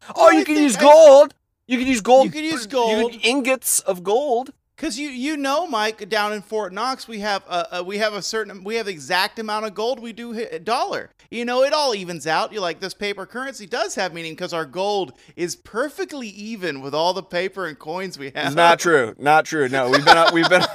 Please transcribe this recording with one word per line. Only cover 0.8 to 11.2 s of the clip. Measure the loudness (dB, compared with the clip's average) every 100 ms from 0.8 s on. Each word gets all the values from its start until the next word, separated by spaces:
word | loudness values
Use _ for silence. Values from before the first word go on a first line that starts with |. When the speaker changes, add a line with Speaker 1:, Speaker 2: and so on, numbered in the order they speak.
Speaker 1:
gold. | 8 10 12 10 8 0 _ _ -6
You | -4
can | 0
use | -2
gold. | 4 4 4
Speaker 2:
You |
can | 0
use | -6 -6
Speaker 1:
You | -6
can | -2 0 0
Speaker 2:
gold. | -2 -2
Speaker 1:
ingots | -2 0 0 -2 -2 -4
of | -4 -4
gold. | -2 -2 0 -4 -6 -14 _ _
Speaker 2:
'Cause | -8 -8
you, | -8
you | -6 -6 -4
know, | -4 -4 -2
Mike, | -4 -4 -6 -6
down | -4 -4
in | -6
Fort | -8 -8 -6
Knox, | -6 -6 -8 -10
we | -10
have | -6 -6 -6
a, | -6 -6
a, | -8
we | -8 -4
have | -4
a | -4
certain, | -6 -8 -8 -12
we | -8
have | -8 -8
the |
exact | -10 -4 -2 -2 -6
amount | -8 -6
of | -8
gold | -6 -6 -6
we | -10
do | -14 -12
hi-, | -10 -10
a | -10
dollar. | -4 -4 -4 -6 -10 _